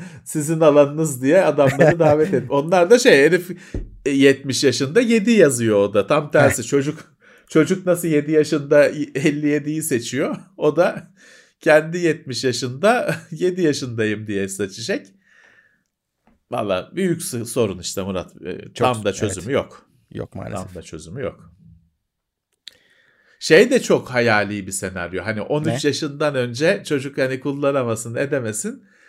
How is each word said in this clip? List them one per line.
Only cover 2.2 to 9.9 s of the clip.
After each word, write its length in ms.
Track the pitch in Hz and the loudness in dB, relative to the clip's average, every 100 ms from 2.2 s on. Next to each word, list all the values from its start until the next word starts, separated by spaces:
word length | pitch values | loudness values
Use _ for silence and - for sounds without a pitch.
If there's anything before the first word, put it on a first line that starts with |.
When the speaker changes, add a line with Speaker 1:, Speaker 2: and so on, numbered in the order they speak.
| 165 | 2
Speaker 1:
et. 160 | 143 135 | 0 0
Onlar 400 | 139 156 185 175 | -2 2 2 6
da 80 | 240 | 6
şey, 260 | 240 147 | 6 6
herif, 260 | 147 175 175 170 - - - - | 6 4 -2 -14 -12 -12 -12 -10
e, 60 | 143 | -4
yetmiş 540 | 139 139 131 139 120 | 4 4 4 -2 0
yaşında 360 | 135 120 139 185 | 0 0 0 0
yedi 300 | 233 226 202 | 2 2 4
yazıyor 480 | 220 151 120 113 104 | 6 6 4 2 2
o 160 | 101 | 2
da. 120 | 101 95 | 0 0
Tam 240 | 151 147 | 0 0
tersi 320 | 156 139 131 | 2 4 2
Speaker 2:
Heh. 40 | 113 | -2
Speaker 1:
çocuk, 460 | 143 139 151 - _ _ _ - | -2 -2 -8 -12 _ _ _ -2
çocuk 380 | 165 156 190 185 | 2 2 0 -2
nasıl 220 | 170 170 | -2 0
yedi 240 | 147 147 | -2 0
yaşında, 560 | 156 151 160 139 151 135 151 143 | 0 2 -2 2 4 4 0 -8
elli 320 | - 160 147 147 | -2 -2 0 -2
yediyi 340 | 147 143 156 | -2 -4 -6
seçiyor. 540 | 160 | -4